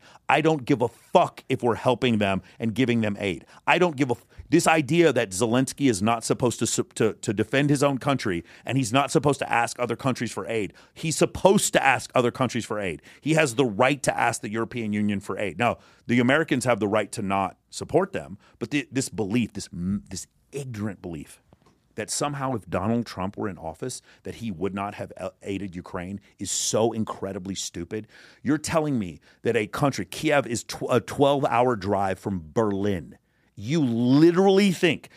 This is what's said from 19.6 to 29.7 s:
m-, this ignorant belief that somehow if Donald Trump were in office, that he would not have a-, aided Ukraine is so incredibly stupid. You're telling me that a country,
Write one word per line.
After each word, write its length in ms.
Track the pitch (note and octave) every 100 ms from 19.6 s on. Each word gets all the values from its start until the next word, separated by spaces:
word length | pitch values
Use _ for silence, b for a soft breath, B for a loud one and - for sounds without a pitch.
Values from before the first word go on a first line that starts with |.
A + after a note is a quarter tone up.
| -
m-, 300 | E2 F2+ G2+ -
this 160 | F#2 - _ _
ignorant 500 | C3+ C3 A2 G#2+ -
belief 400 | F2+ D#2+ - - _ _ _ _ _ -
that 160 | G#2
somehow 420 | - D3 C#3+ C3+
if 100 | A#2 F2+
Donald 380 | F2+ G2+ A#2+ A2
Trump 280 | - F#2 G#2+
were 140 | A2
in 80 | E2
office, 460 | D#2+ F#2 C3 - b b
that 140 | F#2+ G2
he 160 | A2+
would 200 | D#2+ F#2+ G2
not 180 | G2+
have 180 | G#2 F#2+ -
a-, 140 | F#2 -
aided 340 | G2 G2 G2 F2
Ukraine 460 | - F#2 F2 G2 b b
is 140 | G2
so 400 | - - A#2 A#2
incredibly 640 | A2+ G#2 - F#2+ G2 F#2 F#2+
stupid. 500 | - - F2 G#2+ G#2+ b b b
You're 160 | A#2 D3+
telling 400 | D3+ E3 D3+ B2+
me 200 | F#2 D2+ b b
that 160 | A#2+ A2+
a 80 |
country, 400 | G#2+